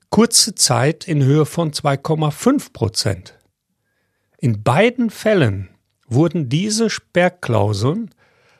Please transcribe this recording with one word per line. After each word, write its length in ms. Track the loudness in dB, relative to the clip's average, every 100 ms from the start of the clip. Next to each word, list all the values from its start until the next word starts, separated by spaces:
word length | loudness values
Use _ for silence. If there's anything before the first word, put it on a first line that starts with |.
| -2
kurze 440 | 0 2 2 0
Zeit 540 | -2 0 2 0 -2 -4
in 160 | 0
Höhe 200 | 2 2
von 280 | 2 -2 -4
zwei 240 | -2 -4 -4
Komma 340 | -4 -2 -2
fünf 420 | 0 0 0 -2
Prozent. 640 | -4 -4 -2 -6 -6 -12 _ _ _ _ _ _ _ _ _ _ -4
In 240 | -2 0
beiden 480 | 0 4 2 2 -4
Fällen 600 | -2 0 2 2 0 -10 _ _ _ -2
wurden 420 | 0 2 0 -2
diese 400 | -2 -2 -2 -2
Sperrklauseln 1200 | -4 _ 0 0 -2 -2 0 0 0 -2 -2 -6 _ _ _ _